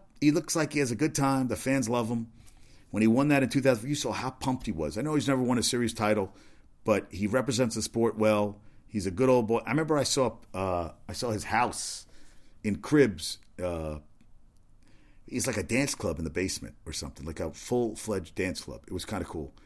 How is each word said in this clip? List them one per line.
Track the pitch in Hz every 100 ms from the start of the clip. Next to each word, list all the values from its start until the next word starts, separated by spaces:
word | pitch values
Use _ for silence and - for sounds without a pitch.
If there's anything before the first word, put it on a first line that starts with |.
| - -
he | 147
looks | 147 -
like | 165 151
he | 147
has | 135
a | 113
good | 147
time. | 113 135 135 127
The | 107
fans | 131 135 113
love | 120 113
him. | 120 117 - - - - - -
When | 104
he | 110
won | 117 147
that | 139
in | 131
two | 143
thousand, | 131 120 120
you |
saw | 147 127
how | 95 123
pumped | - 139 127 -
he |
was. | 82 78 85
I |
know | 147
he's | 151 120
never | 135
won | 123 120
a |
series | 101 120 117
title, | 110 107 107 95 - - - - -
but | - 98 -
he | 90 101
represents | 127 117 110 123 113
the |
sport | 107 117 113 107
well. | 107 104 104 101 - - -
He's | 107 92
a |
good | 90 131
old | 127 107
boy. | 113
I | -
remember | 143 156 151
I |
saw, | 127 - 123 - -
uh, | - 95 90 82 - -
I |
saw | 101 123
his | 107
house | - 113 123 - - - - - - - - -
in | 107 98
Cribs. | - 151 123 87 - - - -
Uh, | 90 85 78 76 73 - - - - _ - - - - - - -
he's | 127 131
like | 107
a |
dance | 80 120 143
club | - 92 80
in |
the | 80
basement | 82 92 - 55 -
or | 80
something, | 73 71 -
like | 71 78
a | 82
full-fledged | - - 123 117 - - 98 82
dance | - 90 -
club. | - 62 -
It |
was | 90
kinda | - 101
cool. | 82 85 71 -